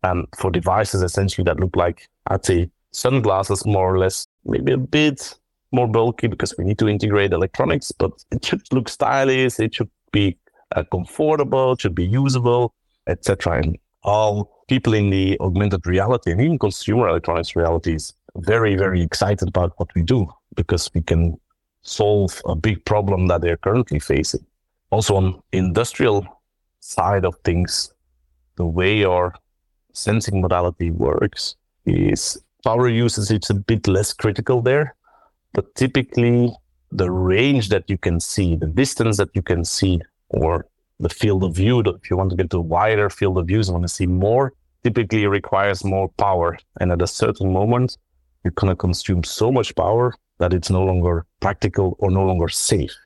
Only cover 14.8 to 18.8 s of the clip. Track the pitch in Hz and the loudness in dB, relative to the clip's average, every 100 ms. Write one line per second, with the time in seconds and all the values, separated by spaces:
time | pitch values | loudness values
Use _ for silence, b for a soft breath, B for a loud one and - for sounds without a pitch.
14.8 | 123 110 101 95 95 98 95 90 104 95 | 2 2 2 2 0 0 0 0 0 0
15.8 | 87 90 101 123 - 85 143 156 107 95 | 0 0 2 0 0 0 2 2 -2 -2
16.8 | - 110 110 82 - 85 82 - 85 82 | -2 2 2 0 0 -2 -2 0 0 0
17.8 | 87 80 - - - - 85 113 110 95 | 0 -4 -6 -18 -18 -10 0 2 2 2